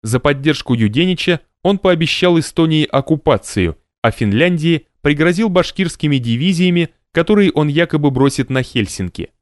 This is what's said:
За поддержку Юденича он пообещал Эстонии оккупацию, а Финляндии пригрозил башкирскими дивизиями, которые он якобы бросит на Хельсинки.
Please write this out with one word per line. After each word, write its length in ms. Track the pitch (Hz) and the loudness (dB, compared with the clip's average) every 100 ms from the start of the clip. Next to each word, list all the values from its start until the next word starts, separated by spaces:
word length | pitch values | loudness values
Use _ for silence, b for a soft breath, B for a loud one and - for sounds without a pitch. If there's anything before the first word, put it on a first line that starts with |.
За 160 | 110 120 | -2 -2
поддержку 540 | 143 139 147 147 - | -2 -2 -2 -4 -2
Юденича 680 | 120 107 113 180 180 - 165 _ _ | 0 0 0 -2 -2 -2 -4 _ _
он 140 | 180 202 | -2 0
пообещал 600 | 190 170 165 - 180 170 | 0 0 0 0 2 2
Эстонии 460 | 156 - 160 156 151 | 0 -2 0 2 0
оккупацию, 920 | 139 - 156 - 117 - - 87 - _ _ | -2 0 -2 0 0 -2 -2 -2 -4 _ _
а 100 | 117 | -2
Финляндии 760 | - 107 104 170 175 160 160 _ _ | 0 0 2 2 2 0 -2 _ _
пригрозил 480 | 143 147 165 175 226 | -2 2 0 2 0
башкирскими 680 | 180 170 - 180 - 151 139 | 0 -2 -2 -4 -2 -2 0
дивизиями, 720 | 117 117 170 170 185 175 165 _ _ | 0 0 0 2 2 2 -2 _ _
которые 400 | - 165 208 196 | -4 2 2 2
он 180 | 147 151 | 2 0
якобы 420 | 147 170 156 147 | 0 0 0 0
бросит 380 | 127 135 - 127 | 2 0 0 -4
на 120 | 131 | -4
Хельсинки. 680 | 123 123 101 - 92 - 165 _ | -2 -4 -4 -6 -10 -8 -14 _